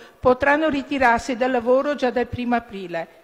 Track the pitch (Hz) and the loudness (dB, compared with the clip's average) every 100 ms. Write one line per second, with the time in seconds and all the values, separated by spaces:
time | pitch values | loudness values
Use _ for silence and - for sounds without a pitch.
0 | - _ 262 254 277 294 320 285 262 277 | -20 _ 2 2 4 2 2 -2 -4 0
1 | 254 233 - 233 254 254 233 254 285 294 | 2 2 0 -2 0 0 2 2 2 -2
2 | 254 226 240 - 247 240 233 196 185 170 | -2 -2 -4 -4 -2 -2 -4 -12 -10 -8
3 | 165 _ | -10 _